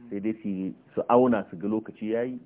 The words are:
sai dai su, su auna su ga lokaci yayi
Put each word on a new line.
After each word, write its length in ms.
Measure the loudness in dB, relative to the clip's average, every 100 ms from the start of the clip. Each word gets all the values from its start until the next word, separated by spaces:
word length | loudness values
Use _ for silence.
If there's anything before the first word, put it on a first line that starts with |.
| -12
sai 100 | -6
dai 120 | -4 -4
su, 300 | -4 -4 -6 -8 _
su 60 | -6 4
auna 360 | 6 6 4 -2
su 60 | -6
ga 120 | -4
lokaci 440 | -2 -4 -8 -4
yayi 280 | -2 -4 -6